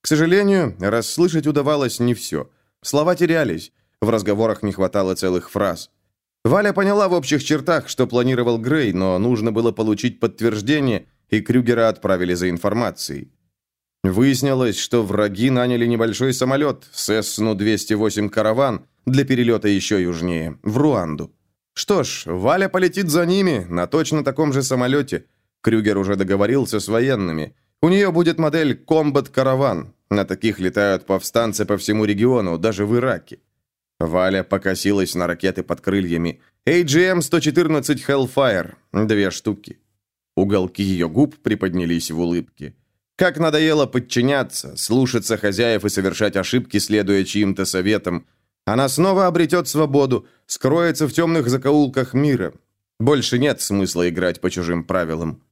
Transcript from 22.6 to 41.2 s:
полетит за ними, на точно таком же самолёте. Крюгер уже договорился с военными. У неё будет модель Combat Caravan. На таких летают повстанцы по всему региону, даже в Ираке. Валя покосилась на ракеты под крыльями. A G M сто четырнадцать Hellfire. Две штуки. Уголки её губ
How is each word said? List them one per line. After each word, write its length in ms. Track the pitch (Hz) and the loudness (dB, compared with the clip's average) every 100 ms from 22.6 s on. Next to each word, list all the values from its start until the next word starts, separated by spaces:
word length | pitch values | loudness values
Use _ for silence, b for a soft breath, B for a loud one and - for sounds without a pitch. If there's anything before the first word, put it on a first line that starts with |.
| 190 | 0
полетит 420 | 185 180 180 185 | 0 0 0 0
за 160 | 151 170 | 0 2
ними, 400 | 190 190 127 87 | 2 2 0 -4
на 180 | 87 87 | -4 -2
точно 380 | 156 160 151 | -2 0 -2
таком 280 | 139 135 156 | -2 -2 0
же 100 | 135 | 0
самолёте. 640 | 135 131 123 143 135 - - _ _ _ | -2 -2 0 0 -2 -6 -10 _ _ _
Крюгер 360 | - 113 104 98 | 0 2 2 0
уже 180 | 98 101 | 0 -2
договорился 600 | 95 98 101 135 120 107 | 0 0 2 0 0 -4
с 100 | 92 | -2
военными. 680 | 113 131 123 90 80 76 _ _ _ | 0 0 0 -2 -4 -8 _ _ _
У 60 | 160 | 2
неё 240 | 190 202 | 4 2
будет 260 | 170 170 160 | 2 0 2
модель 420 | 156 160 151 117 - | 0 0 0 -2 0
Combat 440 | 160 151 139 - | 2 2 0 -2
Caravan. 560 | - 131 131 135 90 65 _ _ | -2 0 2 0 -2 -8 _ _
На 140 | 101 | -2
таких 360 | 95 92 110 101 | -2 -2 -2 0
летают 440 | 92 101 101 92 | -2 0 0 0
повстанцы 640 | - 95 - 117 113 101 101 | 0 -4 0 0 0 -2 -2
по 100 | 101 | -2
всему 300 | - 107 107 | 0 0 0
региону, 500 | 101 120 127 95 85 | 2 2 2 0 -2
даже 280 | 107 101 104 | -2 -2 0
в 100 | 120 | 0
Ираке. 440 | 127 92 - - _ _ _ _ _ _ | 0 -4 -8 -20 _ _ _ _ _ _
Валя 440 | 82 87 92 95 | -2 0 2 0
покосилась 680 | 90 98 95 92 101 101 90 | -2 -2 -2 -2 0 0 0
на 120 | 90 87 | -2 -4
ракеты 360 | 85 95 92 | -2 -2 -4
под 180 | 82 - | -6 -4
крыльями. 600 | - 98 90 82 85 - b b | -2 -2 0 -2 -4 -6 b b
A 180 | - 170 | 0 2
G 280 | 170 151 185 | 2 2 4
M 100 | 185 | 2
сто 200 | - 165 | 0 0
четырнадцать 680 | 139 143 165 151 135 131 - | 2 2 2 0 0 -4 0
Hellfire. 640 | 139 127 139 131 95 85 - _ | 0 0 2 2 0 -4 -12 _
Две 380 | 92 107 107 98 | -2 0 2 0
штуки. 480 | - - 104 - - _ _ _ _ _ - | -2 -6 -6 -10 -20 _ _ _ _ _ -2
Уголки 460 | 98 101 92 - | 2 2 0 -2
её 260 | 98 92 85 | -2 0 0
губ 280 | 85 | 2